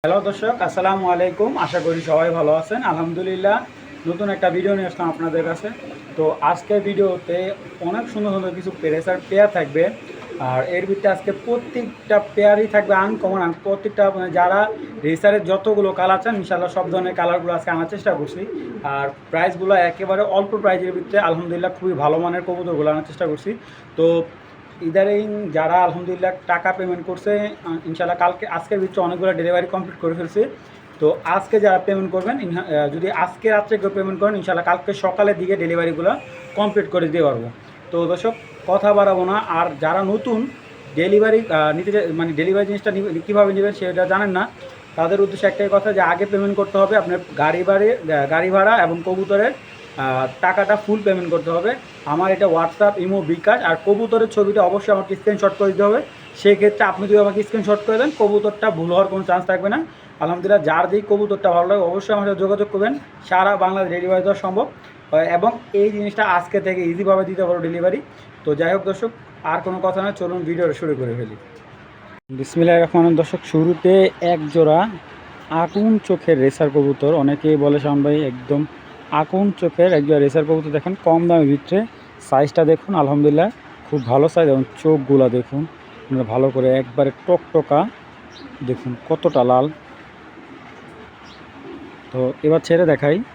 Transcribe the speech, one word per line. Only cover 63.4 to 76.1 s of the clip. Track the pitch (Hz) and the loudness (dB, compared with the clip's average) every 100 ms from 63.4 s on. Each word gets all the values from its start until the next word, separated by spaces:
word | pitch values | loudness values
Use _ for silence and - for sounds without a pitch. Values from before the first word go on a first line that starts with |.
| 196 196 | 2 2
বাংলাদেশ | 185 190 185 | 0 0 -2
ডেলিভারি | 175 180 185 | -4 0 0
দেওয়া | 185 | 0
সম্ভব, | 196 190 190 269 - - - - | -2 -2 -2 -4 -6 -20 -20 -2
আহ, | 156 | 0
এবং | 165 175 220 240 - | 2 2 0 -2 -4
এই | 202 208 | 0 0
জিনিসটা | 208 208 202 | 0 -6 -2
আজকে | 214 180 175 202 | 2 2 0 -2
থেকে | 190 185 | -2 -2
ইজিভাবে | 170 170 196 190 | -2 0 2 2
দিতে | 180 190 | 0 -2
পারবো | 180 175 | 0 0
ডেলিভারি। | 165 170 180 233 - - - - | -2 -2 -2 -2 -8 -20 -20 -8
তো | - | -4
যাই | 143 165 | 0 0
হোক | 190 | 0
দর্শক, | 190 190 226 - - - | -2 -4 -6 -8 -20 -10
আর | 160 170 | -4 -4
কোনো | 180 185 | -4 -2
কথা | 185 185 | -2 -2
না, | 196 | -4
চলুন | 196 175 180 | -4 -6 -4
ভিডিওটা | 160 170 175 | -4 -2 -2
শুরু | 139 160 | -2 -4
করে | 135 123 | -4 -4
ফেলি। | 120 110 104 - - - - - - - - _ | -6 -8 -12 -20 -20 -20 -20 -20 -20 -20 -20 _
বিসমিল্লাহির | 131 135 170 165 170 | -10 -6 2 4 6
রহমানির | 165 175 170 | 4 4 4
রহিম। | 160 | 4
দর্শক, | 156 185 | 0 -4
শুরুতে | - 156 160 170 180 190 190 - | -2 0 2 2 4 6 4 2
এক | 175 175 151 | -2 0 0
জোড়া | 160 156 156 220 185 - - - - - | 2 4 4 2 -4 -18 -20 -20 -20 -6
আগুন | 160 170 202 214 214 | -2 -2 0 2 2
চোখের | - | 0